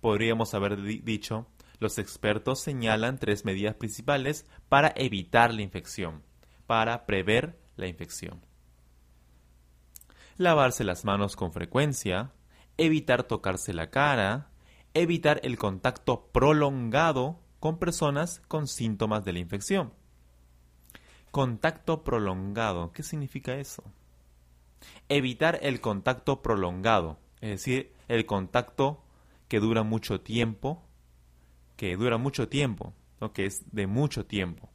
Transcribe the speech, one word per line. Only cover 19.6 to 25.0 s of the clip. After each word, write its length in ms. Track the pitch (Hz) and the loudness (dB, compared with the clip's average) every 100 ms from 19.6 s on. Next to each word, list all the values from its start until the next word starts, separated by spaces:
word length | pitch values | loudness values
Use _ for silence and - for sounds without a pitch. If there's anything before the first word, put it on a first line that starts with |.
| - 196 131 - _ _ _ _ _ _ _ _ _ - _ - _ | -2 -2 -2 -8 _ _ _ _ _ _ _ _ _ -20 _ -20 _
Contacto 720 | 139 131 113 160 165 - 160 | -2 -2 0 -2 -2 -4 -2
prolongado, 880 | - 120 101 92 98 101 113 90 85 | 0 -2 0 -2 -6 -2 -2 -2 -4
¿qué 100 | - | -8
significa 540 | 160 151 139 135 131 131 | -8 -6 -8 -8 -8 -8
eso? 280 | 139 - - - _ _ _ _ _ _ _ _ - - | -8 -14 -18 -20 _ _ _ _ _ _ _ _ -20 -20